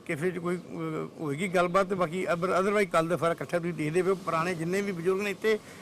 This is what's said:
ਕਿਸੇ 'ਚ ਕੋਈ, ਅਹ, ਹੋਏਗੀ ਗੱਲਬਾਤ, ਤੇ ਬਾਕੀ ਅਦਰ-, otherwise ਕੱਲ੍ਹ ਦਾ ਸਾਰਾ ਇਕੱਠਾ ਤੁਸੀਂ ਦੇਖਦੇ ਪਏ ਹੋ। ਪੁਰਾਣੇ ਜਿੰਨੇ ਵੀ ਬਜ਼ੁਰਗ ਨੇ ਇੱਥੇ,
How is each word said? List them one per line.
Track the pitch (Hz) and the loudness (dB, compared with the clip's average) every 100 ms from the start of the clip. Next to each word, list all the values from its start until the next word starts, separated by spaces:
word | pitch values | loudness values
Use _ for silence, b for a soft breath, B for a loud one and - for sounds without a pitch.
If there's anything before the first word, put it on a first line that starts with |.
| - | -4
ਕਿਸੇ | 151 180 | -2 -2
'ਚ | 175 | -2
ਕੋਈ, | 170 175 | -2 -4
ਅਹ, | - 175 160 160 160 - | -6 -6 -4 -4 -6 -6
ਹੋਏਗੀ | 156 143 196 | -4 -2 0
ਗੱਲਬਾਤ, | 180 180 190 190 | 2 4 2 2
ਤੇ | |
ਬਾਕੀ | 196 170 185 156 | 0 0 0 -2
ਅਦਰ-, | 175 185 170 | 0 2 2
otherwise | 196 208 185 | 2 2 2
ਕੱਲ੍ਹ | 165 160 | 2 2
ਦਾ | 160 | 2
ਸਾਰਾ | 165 | 2
ਇਕੱਠਾ | 165 143 175 | 0 -2 -2
ਤੁਸੀਂ | 170 | -2
ਦੇਖਦੇ | 160 151 175 | -2 0 2
ਪਏ | 180 | 2
ਹੋ। | |
ਪੁਰਾਣੇ | 190 185 165 175 | 0 0 0 0
ਜਿੰਨੇ | 170 165 196 | 0 0 0
ਵੀ | 202 | 0
ਬਜ਼ੁਰਗ | 170 170 190 | 0 0 0
ਨੇ | 208 | 0
ਇੱਥੇ, | 190 220 214 B B | 0 2 2 B B